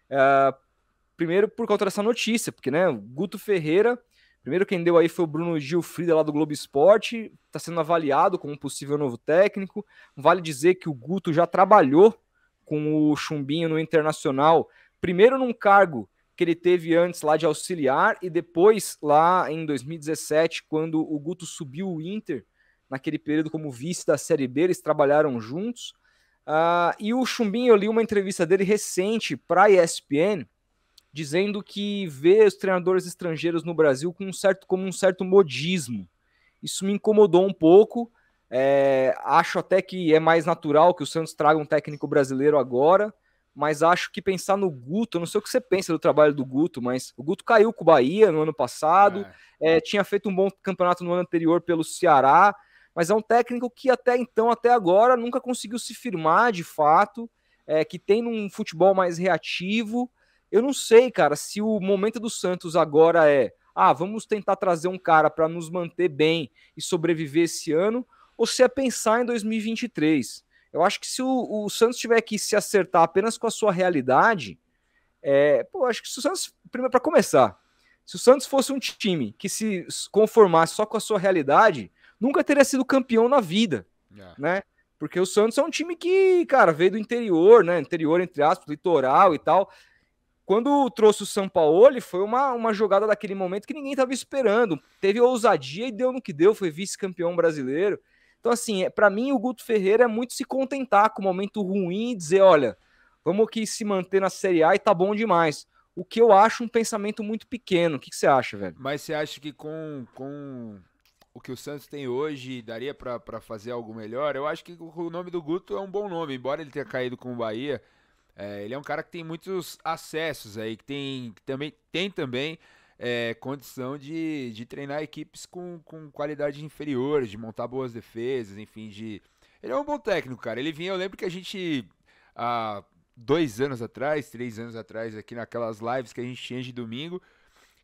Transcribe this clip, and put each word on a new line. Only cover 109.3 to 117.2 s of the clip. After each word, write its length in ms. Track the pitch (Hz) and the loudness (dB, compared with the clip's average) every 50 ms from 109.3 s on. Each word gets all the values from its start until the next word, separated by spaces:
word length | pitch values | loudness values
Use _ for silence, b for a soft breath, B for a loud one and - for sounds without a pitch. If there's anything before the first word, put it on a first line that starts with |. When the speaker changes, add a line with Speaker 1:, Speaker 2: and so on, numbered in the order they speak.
| - - | -10 -14
Speaker 2:
que 120 | 135 151 139 | -16 -16 -16
com, 540 | _ - 151 156 160 160 156 147 139 120 - _ | _ -14 -14 -12 -12 -12 -12 -12 -14 -16 -18 _
com 640 | - 131 139 143 147 143 139 135 123 117 110 104 98 85 _ _ _ _ _ _ _ _ _ _ | -16 -16 -14 -14 -14 -16 -16 -16 -14 -16 -16 -16 -20 _ _ _ _ _ _ _ _ _ _ _
o 60 | 127 | -20
que 100 | _ - | _ -16
o 60 | 131 | -16
Santos 320 | 117 - 147 147 143 - _ | -14 -14 -14 -14 -14 -16 _
tem 180 | - 143 139 | -16 -12 -8
hoje, 560 | 127 123 127 147 156 151 135 123 127 131 123 113 | -6 -6 -6 -6 -6 -8 -10 -12 -14 -14 -14 -14
daria 320 | 110 113 113 123 139 139 | -14 -14 -10 -10 -12 -12
pra, 240 | - - 127 120 113 | -12 -12 -12 -12 -12
pra 220 | - - - 110 | -12 -14 -16 -16
fazer 320 | - _ 117 107 98 120 123 | -14 _ -16 -14 -12 -12 -12
algo 200 | 120 117 107 110 | -12 -12 -14 -14
melhor? 440 | 113 110 107 113 127 147 147 139 | -16 -14 -12 -8 -6 -6 -6 -6
Eu 100 | 131 139 | -6 -6
acho 180 | 151 160 165 - | -8 -8 -10 -14
que 100 | - 175 | -20 -20
o, 180 | 165 165 160 147 | -20 -20 -18 -14
o 160 | 165 175 170 | -12 -12 -10
nome 180 | 165 175 180 180 | -10 -12 -14 -10
do 140 | 170 180 160 | -10 -10 -8
Guto 340 | 143 165 190 - _ 202 | -6 -8 -8 -8 _ -10
é 40 | 196 | -10
um 100 | 196 196 | -10 -8
bom 180 | 180 202 208 202 | -8 -8 -8 -6
nome, 280 | 175 165 165 147 135 | -8 -8 -8 -8 -10
embora 260 | 127 123 131 143 156 160 | -8 -8 -8 -8 -8 -10
ele 80 | 139 | -12
tenha 140 | - 147 131 | -12 -12 -12
caído 320 | - - 131 127 123 123 | -8 -8 -8 -6 -6 -8
com 160 | 120 | -10